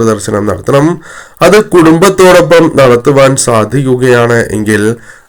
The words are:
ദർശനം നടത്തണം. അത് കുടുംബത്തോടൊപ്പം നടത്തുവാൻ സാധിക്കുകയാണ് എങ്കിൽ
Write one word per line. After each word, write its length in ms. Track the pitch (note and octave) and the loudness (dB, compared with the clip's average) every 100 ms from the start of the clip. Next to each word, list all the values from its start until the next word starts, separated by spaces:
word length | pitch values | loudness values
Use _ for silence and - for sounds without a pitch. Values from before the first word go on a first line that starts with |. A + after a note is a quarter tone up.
| A2+ | -2
ദർശനം 340 | G#2 G#2 G#2 G#2 | -4 -4 -6 -4
നടത്തണം. 420 | F2+ - C#3 D3+ F3 - - - - | -6 -4 -2 -2 -4 -12 -20 -20 -4
അത് 160 | E3+ G#3 G#3 | 0 0 2
കുടുംബത്തോടൊപ്പം 1000 | F3 D#3+ E3 G3 F#3+ F#3 F3+ E3 E3+ E3 C3+ | 2 2 2 0 2 2 4 2 2 2 2
നടത്തുവാൻ 560 | C3 A#2 D3 C#3 C3+ C3+ | 2 2 0 0 0 0
സാധിക്കുകയാണ് 1000 | - A2+ G#2+ C3+ C3 B2+ B2+ A#2+ A#2+ A#2+ - | -2 -2 -2 -4 -2 -2 0 0 0 -2 -4
എങ്കിൽ 300 | G#2+ G#2+ G#2 G#2+ A#2 - - | -6 -4 -2 -2 -6 -12 -20